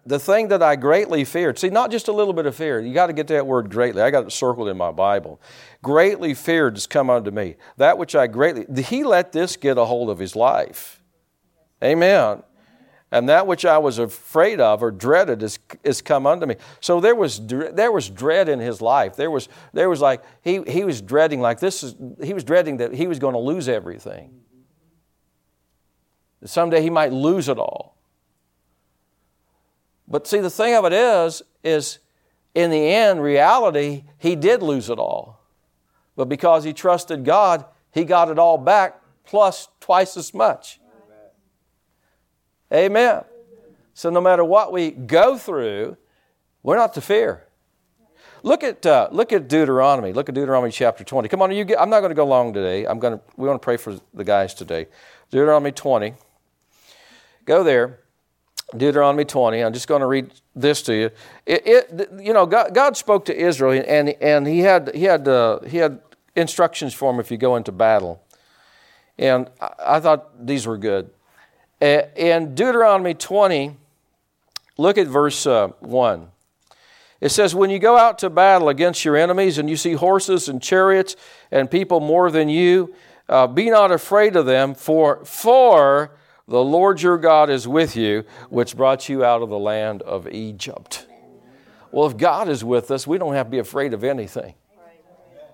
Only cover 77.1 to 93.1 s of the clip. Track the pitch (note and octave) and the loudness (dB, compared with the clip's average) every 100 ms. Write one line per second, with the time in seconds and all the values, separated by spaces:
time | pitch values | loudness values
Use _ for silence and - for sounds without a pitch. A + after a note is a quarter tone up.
77.1 | - C#3+ G#3 G3 F3 G3 G3 G#3+ A#3+ A#3 | -6 -2 2 2 2 0 2 4 6 6
78.1 | - F#3+ D#3+ G3 F#3 D3+ C#3 F3 - D#3 | 2 -2 4 6 6 2 2 0 0 0
79.1 | D3 E3+ F#3 F#3+ D3+ D3+ D3+ E3+ D#3 F3 | 2 2 2 0 0 -4 -4 -2 0 2
80.1 | F#3+ F#3+ F#3 - B2+ - F#3 F#3+ F#3+ F#3+ | 2 2 -2 -4 -8 0 2 4 2 0
81.1 | - - - - C3+ C3 F3 F#3+ E3+ D3+ | -8 -20 -20 -4 -2 0 -2 0 0 2
82.1 | E3+ F3+ D#3+ D3+ D#3+ F3 F#3 F3+ - _ | 2 2 2 0 2 2 2 0 -10 _
83.1 | _ - C3 B2+ C#3 A3+ A3 G3 E3+ - | _ 0 2 4 2 2 4 4 2 2
84.1 | G3+ G#3+ F3+ C3 C3 C3+ C3 - D#3 D3+ | 2 4 4 2 2 0 -4 -2 2 2
85.1 | - - - A3+ C4 B3 E3+ C#3 C#3+ D3+ | 0 -8 -4 4 6 8 6 6 4 0
86.1 | _ _ _ - B2 C3+ E3 G3 F3 F3 | _ _ _ -4 0 2 2 2 2 2
87.1 | F3 D#3+ D3+ D3+ C3 A#2 D#3 D3+ A2+ G#2+ | 2 4 6 4 0 -2 0 0 -2 -2
88.1 | G#2+ G#2+ - - B2 A#2+ A2+ C3 C3+ - | -2 -6 -18 -6 -4 -4 0 0 0 -4
89.1 | C3+ A#2+ A#2 A2+ G#2 G#2 G#2+ G#2+ G2+ - | -2 0 0 -2 -6 -4 -4 -4 -8 -8
90.1 | F#2 E2+ G#2+ A2 G2 - - - - - | -10 -10 -14 -14 -14 -14 -16 -16 -18 -20
91.1 | _ _ _ _ _ _ _ _ - D3 | _ _ _ _ _ _ _ _ -2 -2
92.1 | A2 E3+ D#3 G3 C3 A2+ A#2+ A#2 C3+ C#3+ | 0 0 0 -2 -4 -2 -2 -2 -6 -4